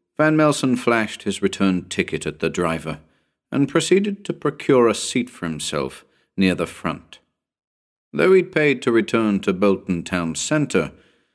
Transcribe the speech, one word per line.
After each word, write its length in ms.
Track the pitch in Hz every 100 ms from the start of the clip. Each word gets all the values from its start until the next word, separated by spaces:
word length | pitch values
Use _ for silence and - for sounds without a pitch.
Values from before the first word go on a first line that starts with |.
| _ -
Van 200 | 156 156
Melson 380 | 151 143 131
flashed 480 | 123 - 117 107 -
his 180 | 104 95
return 480 | 98 - 98 90 -
ticket 380 | - 92 - 82
at 140 | 76
the 100 | 82
driver 500 | 80 85 82 78 73 _ _ _ _ _
and 160 | 135 139
proceeded 560 | 165 151 190 202 202
to 80 | -
procure 560 | - 147 143 - 131 117
a 60 |
seat 360 | 107 - 123 -
for 160 | - 85
himself 580 | 78 - 76 67 - - _ _ -
near 180 | 95
the 120 | 82 82
front. 540 | - 87 73 - - _ _ _ _ _ _ _ _ _
Though 200 | - 175
he'd 180 | 190 180
paid 320 | 156 147 123
to 100 | 127
return 480 | 117 104 117 110 98
to 120 | 101
Bolton 500 | 90 101 95 - 87
town 320 | 80 90 82
centre, 580 | 78 - 151 143 95 76 - _ _ _